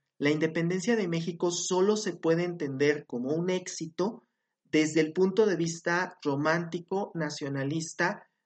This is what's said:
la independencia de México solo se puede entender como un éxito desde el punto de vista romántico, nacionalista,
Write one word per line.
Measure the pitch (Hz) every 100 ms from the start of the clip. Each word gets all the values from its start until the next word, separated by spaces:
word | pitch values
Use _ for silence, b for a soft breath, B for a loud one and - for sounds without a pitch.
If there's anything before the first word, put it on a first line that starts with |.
| _ -
la | 143
independencia | 156 160 170 170 185 202 226
de | 185
México | 165 170 175 175
solo | 175 - 185 196 214
se | 196
puede | 165 165 165
entender | 175 175 143 135 147 147 -
como | 120 131
un | 156 180
éxito | 185 180 - 165 - 190 - _ _ _ _ _
desde | 156 156 160
el | 156
punto | 170 190 190 214
de | 165
vista | 165 165 175 175 180 -
romántico, | 147 139 156 165 170 175 - 190 202
nacionalista, | 170 151 147 143 139 139 160 160 - 175 208 - _